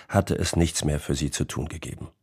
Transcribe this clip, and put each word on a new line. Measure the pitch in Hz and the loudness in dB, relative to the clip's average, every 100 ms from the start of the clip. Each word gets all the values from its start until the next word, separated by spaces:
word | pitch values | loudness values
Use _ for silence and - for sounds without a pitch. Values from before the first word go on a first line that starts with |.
| - | 0
hatte | 98 95 - | 2 2 0
es | 90 | 2
nichts | - 85 - | 4 2 2
mehr | 76 73 | 0 0
für | - 71 | 0 0
sie | 73 | 0
zu | - | -2
tun | 71 - 73 | -2 -4 -6
gegeben. | - - - - _ | -6 -10 -10 -12 _